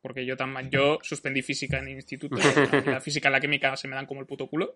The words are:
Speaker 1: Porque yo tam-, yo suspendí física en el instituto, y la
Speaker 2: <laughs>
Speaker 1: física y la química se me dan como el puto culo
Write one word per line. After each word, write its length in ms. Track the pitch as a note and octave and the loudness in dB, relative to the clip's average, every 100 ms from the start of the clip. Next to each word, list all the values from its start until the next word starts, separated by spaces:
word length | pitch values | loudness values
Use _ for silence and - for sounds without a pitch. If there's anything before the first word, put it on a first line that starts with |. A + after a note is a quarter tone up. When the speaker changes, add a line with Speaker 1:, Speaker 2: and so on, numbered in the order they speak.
Speaker 1:
Porque 240 | C3 C3 B2+ | -10 -6 -6
yo 100 | C3 | -4
tam-, 320 | C3 C3+ C3 | -4 -6 0
yo 280 | C#3 C#3+ D3+ | 4 4 4
suspendí 400 | - D3 C#3+ C#3 | -2 -6 -2 -2
física 360 | - C#3 C#3 C#3 | -2 -4 -2 -4
en 60 | C3+ | -4
el 60 | C3+ | -12
instituto, 400 | - C3+ - A#2 | -12 -10 -6 4
y 520 | D3 C3+ C3+ C#3+ C3+ | 6 6 6 4 2
la 100 | C3 | -2
Speaker 2:
<laughs> 20 | |
Speaker 1:
física 280 | D3+ C#3 C#3 | -2 -4 0
y 20 | |
la 80 | C3+ | 0
química 360 | C#3+ C#3+ C#3 C3+ | 2 0 0 -2
se 100 | C#3 | -6
me 80 | C3+ | -8
dan 100 | C3+ | -6
como 120 | C#3 | -10
el 60 | C3+ | -10
puto 200 | C#3 C3+ | -8 -4
culo 280 | D3+ F#3 | -2 -2